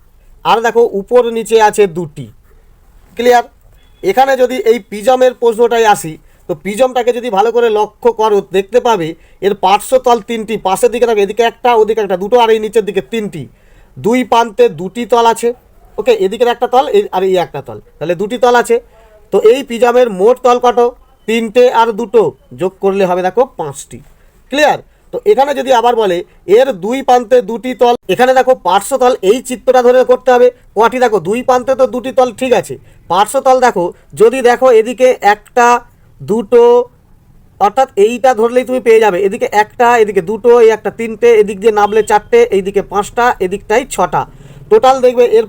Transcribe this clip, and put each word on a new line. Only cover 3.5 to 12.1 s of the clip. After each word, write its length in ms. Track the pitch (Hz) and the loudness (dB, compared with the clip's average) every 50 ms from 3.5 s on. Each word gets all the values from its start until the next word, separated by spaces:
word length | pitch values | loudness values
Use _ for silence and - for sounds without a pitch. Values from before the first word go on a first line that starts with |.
| _ _ _ _ _ _ _ _ _ _ - | _ _ _ _ _ _ _ _ _ _ -6
এখানে 280 | - - 254 269 269 269 254 | -2 0 0 0 2 2 0
যদি 160 | 254 233 254 254 - 226 | 0 0 -2 -2 0 0
এই 60 | 233 240 196 _ | 0 0 -2 _
প্রিজমের 440 | 202 214 202 254 254 254 254 254 247 - | -12 -4 -2 0 2 2 2 0 0 0
প্রশ্নটাই 440 | 240 233 226 208 240 226 240 233 226 214 208 | -2 -2 0 0 0 0 0 2 2 2 0
আসি, 180 | - - 160 156 - _ _ _ _ _ - | 0 -2 -8 -14 -16 _ _ _ _ _ -10
তো 60 | 175 151 - | -10 -8 -8
প্রিজমটাকে 480 | 190 208 202 262 254 240 247 226 240 220 240 | -8 -2 -2 -2 0 0 -2 -2 -2 -2 -2
যদি 120 | 226 247 196 190 | -6 -6 -4 -2
ভালো 120 | 214 240 220 | -2 -2 0
করে 120 | 240 233 233 208 208 | 0 0 0 0 0
লক্ষ্য 300 | 214 208 - _ - 240 226 214 | -2 -4 -6 _ -2 -2 0 0
করো 160 | 220 220 208 196 - - 170 | 0 0 0 0 -2 -2 -4
দেখতে 240 | 190 196 - 233 240 - 240 | -6 -4 -2 -2 -2 0 0
পাবে 200 | 220 185 165 156 165 - _ _ - _ - | 0 -2 -4 -6 -10 -14 _ _ -14 _ -4
এর 80 | 202 202 - - | -4 -4 -2 0
পার্শ্বতল 520 | 185 202 208 - - 262 254 - 247 240 233 196 - | 0 0 0 0 -2 -2 0 0 0 0 0 -2 -6
তিনটি, 260 | 233 220 214 214 226 196 - 190 | -8 -8 -6 -8 -8 -6 -4 -4
পাশের 240 | 190 - 247 233 214 | -2 0 0 -2 0
দিকে 120 | 240 247 233 | -2 -2 0
দেখো 120 | 226 208 196 | 0 0 -2
এদিকে 180 | 196 214 226 233 233 | -2 -2 -2 -2 -2
একটা, 180 | 226 _ - 247 240 220 | -4 _ -2 0 2 2
ওদিকে 200 | 214 202 220 220 208 | 2 0 0 -2 -2
একটা, 140 | 185 | -2